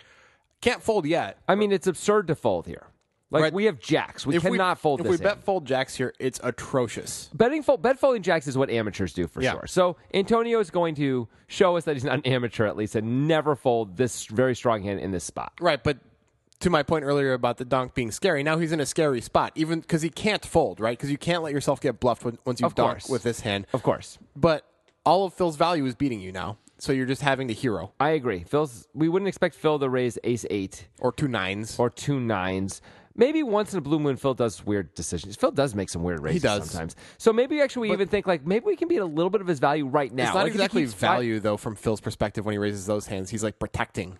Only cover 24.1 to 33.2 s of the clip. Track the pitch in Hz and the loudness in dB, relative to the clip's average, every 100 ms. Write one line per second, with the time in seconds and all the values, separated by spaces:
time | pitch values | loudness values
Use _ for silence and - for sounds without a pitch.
24.1 | - - 143 165 151 - _ _ _ 147 | -20 -20 0 2 2 -4 _ _ _ 4
25.1 | 180 190 - 175 147 170 170 131 117 139 | 4 2 0 0 2 2 2 0 -2 -2
26.1 | 110 92 92 90 107 _ - - 135 127 | -4 -6 -6 -6 -8 _ -8 -2 0 0
27.1 | 135 143 131 127 107 127 92 - - 143 | 0 2 0 -2 -2 0 -2 -4 0 2
28.1 | 156 120 92 82 143 151 117 - 135 160 | 2 0 -4 0 0 0 -6 -12 -2 0
29.1 | 185 196 - 180 - 156 151 139 127 123 | 2 0 0 -2 0 0 2 2 0 0
30.1 | - 113 120 - 101 95 - - _ 127 | -2 -2 -2 -2 -4 -4 -10 -20 _ -4
31.1 | - 147 113 92 101 110 - 123 - 139 | -2 -2 0 -2 -4 -6 -2 -2 -2 -4
32.1 | 139 117 101 92 95 95 - - - _ | -2 0 0 0 -2 -4 -8 -18 -20 _
33.1 | - | 2